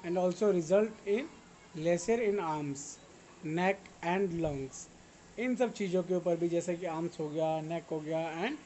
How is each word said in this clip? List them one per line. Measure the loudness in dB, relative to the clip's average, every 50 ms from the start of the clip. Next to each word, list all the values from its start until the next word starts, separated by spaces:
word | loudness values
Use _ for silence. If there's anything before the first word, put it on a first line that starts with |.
| -2
And | 0 0 2
also | 2 2 2
result | 4 4 4 4 4 4 4 4 4 4 2 -2 -8 -2 0
in | 0 0 0 -4 -12 -20 -20 -20 -20 -20 -20 -14 -10 -2
lacer | 2 2 2 2 2 0 2 2
in | 2 0 0 0
arms, | 0 -2 -2 -2 -2 -4 -6 -6 -8 -12 -14 -16 -20 -20 -20 -20 -20 -20 -20 -10 -6
neck | -2 0 2 2 2 2 0 -6 -20 -14 -6 -2
and | 0 2 2 2 0 0 0
lungs, | -2 0 -2 -4 -6 -8 -10 -14 -16 -18 -20 -20 -20 -20 -20 -20 -20 -14 -6 -4
इन | -2 -2 2
सब | 2 2 0
चीज़ों | 0 -2 -2 2 2 0
के | 2 2 0
ऊपर | 0 2 2 2
भी, | 2 2 2
जैसे | 2 0 0 0 -4
कि | -2 -4
आर्म्स | -4 -4 -2 -4 -4 -4 -4
हो | -6 -4
गया, | 0 0 0 0 0 -2
नेक | -2 -4 -4 -6 -4 -4
हो | -6 -6
गया | -4 -2 -2 -2 -2 -2 -4 -4
and | -4 -4 -4 -6 -10